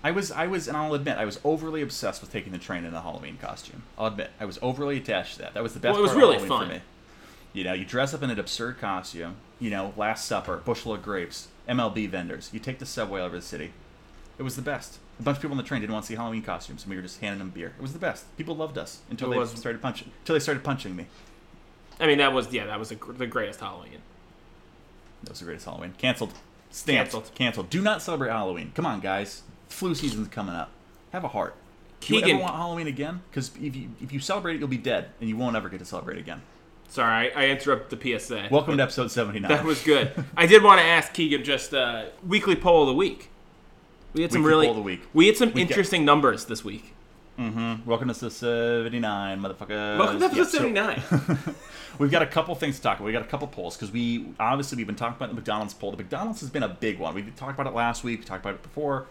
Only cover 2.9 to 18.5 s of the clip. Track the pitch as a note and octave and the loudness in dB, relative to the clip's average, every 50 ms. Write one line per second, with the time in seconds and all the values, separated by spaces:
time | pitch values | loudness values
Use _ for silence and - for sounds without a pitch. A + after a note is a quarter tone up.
2.9 | E2 D#2+ E2+ F2 E2 E2+ - C#2+ G2 C3+ - - - - - - - - - - | -10 -10 -10 -10 -10 -10 -12 -14 -14 -12 -12 -12 -12 -14 -16 -18 -18 -18 -18 -18
3.9 | - - G#2+ A2 G#2 G2+ - - - - A2 G2 F2+ - - B2+ B2+ C3+ C#3+ C#3+ | -8 -4 -4 -4 -4 -4 -8 -10 -10 -10 -10 -10 -8 -4 -4 -4 -2 -2 -2 -2
4.9 | C#3+ C3 - - G#2+ F#2 F2 - - - - - - G2+ A#2 A2+ - - - - | -2 -4 -2 -2 -2 -2 -2 -4 -12 -12 -12 -8 -6 -6 -6 -6 -6 -2 2 2
5.9 | G3+ G3+ G3+ F#3+ - C#4+ C4+ F#3 C3+ G2+ G2 F#2 C3+ A2+ F#2 F2 E2+ F2 - - | 4 6 6 6 8 10 10 10 8 6 2 0 0 0 0 -2 -6 -10 -12 -18
6.9 | - - - - - - - - - - - - - G2 F#2 F#2 F#2 F#2+ F#2+ F#2 | -20 -20 -20 -20 -20 -20 -20 -20 -20 -20 -20 -12 -8 -6 -4 -2 -4 -4 -6 -4
7.9 | - B2 C3+ C3+ D3 D3+ C#3 B2 A#2 G#2 F#2+ - - - A#2 A#2+ B2 - - G2+ | 0 0 0 0 -2 -4 -4 -4 -4 -4 -4 -6 -6 -6 -6 -6 -6 -6 -4 -4
8.9 | G2 F#2 F2+ - - E2+ E2 E2+ G2 - - - - - B2 A2 G#2 G2 F#2+ G2+ | -4 -4 -6 -10 -10 -10 -10 -10 -10 -14 -18 -20 -12 -6 -4 -4 -2 -2 -4 -4
9.9 | - G#2+ G#2 G#2+ A2 - - - A#2+ G2 - - F2+ D#2+ - - - - - A#2 | -4 -2 -2 -2 -2 -2 -4 -4 -4 -4 -2 -4 -6 -4 -2 -4 -4 -4 -4 -8
10.9 | G#2+ G2 F2 G#2 G2+ F#2 F2 E2+ - - - - - - - - B2 B2+ A#2+ G#2+ | -8 -6 -6 -6 -6 -6 -6 -8 -10 -16 -16 -18 -20 -16 -8 -4 -2 0 0 0
11.9 | F#2 A2+ G#2+ G2 F#2 F#2 F2 E2+ E2+ - - - - A2 A2+ C3 C3 - C#3 - | -2 -2 -4 -4 -4 -6 -6 -8 -10 -12 -12 -12 -12 -10 -8 -8 -10 -10 -10 -10
12.9 | - B2+ A2 F#2+ G2 F#2+ F2+ F2+ E2+ F2+ - - - - D2+ F2 - - - - | -6 -6 -6 -4 -4 -4 -4 -6 -6 -10 -12 -10 -10 -10 -10 -12 -14 -18 -20 -20
13.9 | - - - - - - - - - - C3+ C3 B2 C3+ B2 D3 C#3 A#2 - - | -20 -20 -20 -20 -20 -20 -20 -20 -12 -8 -8 -8 -6 -6 -6 -6 -6 -6 -8 -14
14.9 | - - - - - - A#2 C#3+ C#3 C#3 - D3+ C#3 C3 B2 - C#3+ A#2+ G#2+ G#2+ | -20 -20 -20 -20 -16 -4 -2 -2 -2 0 -4 -4 -4 -4 -4 -4 -4 -4 -4 -4
15.9 | A2 G#2+ G#2 - A#2 A2 A#2 A2+ A2+ A2 A2 - F2+ E2+ - - - - - G2 | -6 -6 -6 -8 -8 -8 -6 -6 -6 -6 -6 -6 -8 -8 -8 -12 -16 -14 -12 -10
16.9 | F#2+ F#2 F#2 F2+ - - G#2+ G#2 G2+ G2 F#2+ F#2 F2+ E2 E2+ - - - C3 C3 | -10 -10 -10 -12 -12 -8 -8 -8 -6 -6 -10 -10 -10 -10 -12 -12 -12 -12 -12 -12
17.9 | C#3+ E3 F#3 E3 - - - - - - D#3 E3 | -10 -6 -6 -6 -6 -6 -14 -20 -12 -12 -8 -8